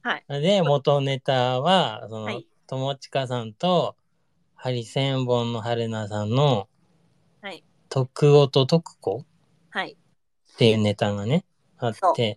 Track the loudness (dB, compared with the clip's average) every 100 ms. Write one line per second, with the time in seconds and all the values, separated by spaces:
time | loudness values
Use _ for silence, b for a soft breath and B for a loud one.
0 | -6 -8 _ -4 0 2 2 2 2 2
1 | 0 -4 -2 0 0 0 2 2 2 -4
2 | -10 -8 -8 -8 -12 _ _ -6 -6 -6
3 | -4 -4 -2 -6 -6 -4 2 2 0 -6
4 | _ _ _ _ _ _ -6 -6 -4 -2
5 | -2 -2 0 0 0 -4 -4 -4 -4 -6
6 | -6 -4 -2 2 2 0 -4 _ _ _
7 | _ _ _ _ -16 -16 _ _ _ -4
8 | -4 2 6 6 6 2 2 0 0 -10
9 | -6 -6 -10 _ _ _ _ -8 -8 -12
10 | _ _ _ _ _ 2 4 4 0 0
11 | -2 -2 -2 -2 -2 _ _ _ -6 0
12 | 0 0 -2